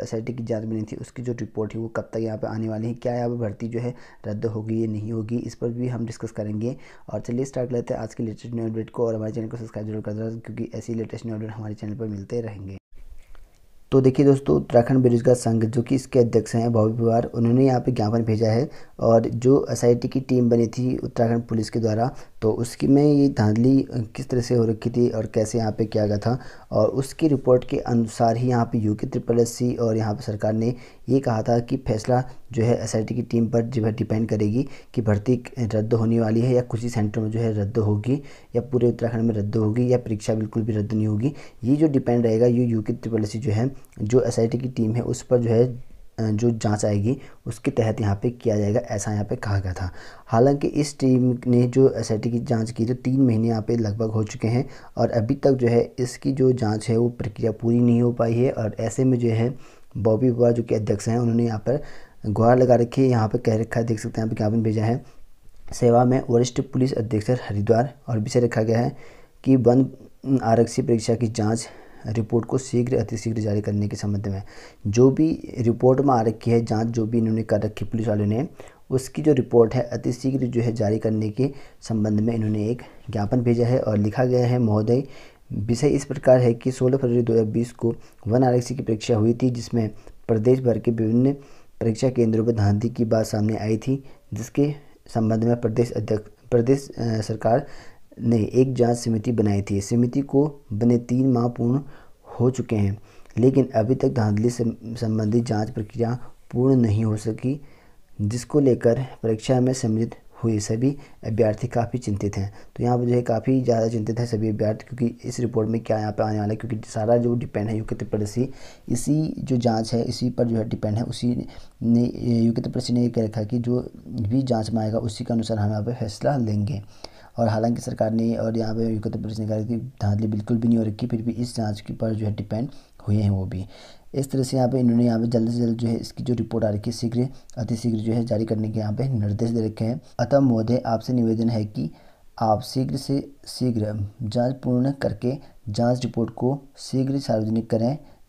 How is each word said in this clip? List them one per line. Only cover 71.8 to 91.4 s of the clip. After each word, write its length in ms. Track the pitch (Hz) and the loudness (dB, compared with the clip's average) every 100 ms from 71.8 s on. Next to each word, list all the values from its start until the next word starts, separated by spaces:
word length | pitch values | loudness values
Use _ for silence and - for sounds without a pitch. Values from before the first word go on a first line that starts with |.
| - - - | -20 -14 -6
रिपोर्ट 380 | 104 104 120 113 | -4 0 -2 0
को 140 | 131 | -4
शीघ्र 380 | - 123 120 127 | -2 -2 0 0
अतिशीघ्र 440 | 110 117 113 113 | -2 -4 -4 -2
जारी 200 | 107 104 | -2 -2
करने 280 | 101 104 104 | 0 -2 -2
के 80 | 101 | -4
संबंध 320 | 104 101 107 | -4 -2 -4
में। 140 | 92 - - - - 107 | -6 -10 -16 -20 -10 -2
जो 240 | 104 131 | 6 6
भी 440 | 135 156 - - - | 6 2 0 -6 -2
रिपोर्ट 420 | 117 117 127 131 | 0 4 4 4
में 140 | 139 123 | 4 2
आ 60 | |
रखी 300 | 113 107 - | 2 -2 2
है 140 | 117 117 | 2 2
जांच, 220 | 107 113 | -2 -2
जो 200 | 117 110 | -2 0
भी 120 | 117 | 0
इन्होंने 240 | 110 110 | 0 0
कर 180 | 107 104 | 0 0
रखी 240 | 107 - 107 | -2 -6 -6
पुलिस 240 | 113 110 | -4 0
वालों 180 | 104 104 | 0 0
ने, 220 | 110 156 - - - - | 0 -2 -8 -20 -20 -4
उसकी 320 | 131 - - | -4 -4 -2
जो 100 | 151 | 2
रिपोर्ट 420 | 135 117 120 113 120 | 2 4 6 6 4
है 80 | |
अतिशीघ्र 640 | - 113 131 120 135 135 123 | -4 -4 -4 -4 -2 -2 -2
जो 140 | 120 | -2
है 120 | 120 | -2
जारी 260 | 117 104 110 | 0 0 0
करने 320 | 110 110 107 | 0 -2 -2
के 200 | 104 135 - - - | -2 -2 -4 -16 -14
संबंध 400 | - 113 107 104 | -4 -2 0 2
में 140 | 110 117 | 0 0
इन्होंने 320 | 107 107 104 | 0 0 -2
एक 160 | 123 - - - | -4 -8 -18 -8
ज्ञापन 300 | 107 104 127 | -4 0 0
भेजा 260 | 120 117 117 | 2 2 4
है 140 | 127 | 2
और 180 | - 107 | 2 0
लिखा 260 | 104 104 127 | 0 2 2
गया 220 | 123 120 | 2 2
है, 120 | 123 | 2
"महोदय, 440 | 113 107 107 123 147 - - - - | 2 2 2 2 0 -10 -20 -20 -10
विषय 360 | - 104 120 147 | -6 -2 0 2
इस 160 | 143 - | 0 -2
प्रकार 340 | 139 - 127 | -2 6 6
है 160 | 123 120 | 6 2
कि 160 | - | 0
सोलह 260 | 127 127 135 | 0 2 2
फरवरी 260 | 127 120 | 2 2
दो 100 | 120 | 2
हज़ार 120 | 113 110 | 2 2
बीस 280 | 113 120 | 0 -2
को 220 | - 113 117 - - - | -2 -4 -4 -8 -10 0
वन 180 | 117 131 | 2 4
आरक्षी 300 | 123 120 127 | 2 0 -4
की 80 | |
परीक्षा 340 | 110 110 - 113 | -4 -2 0 2
हुई 180 | 110 120 | 2 2
थी 160 | 127 | 0
जिसमें 400 | 120 113 120 110 - - - - | -2 -4 -2 -2 -6 -16 -10 -2
प्रदेश 320 | 113 113 131 | 0 4 2
भर 180 | 127 110 | 2 0
के 120 | 120 | 0
विभिन्न 420 | 113 110 117 131 143 | 0 2 4 2 0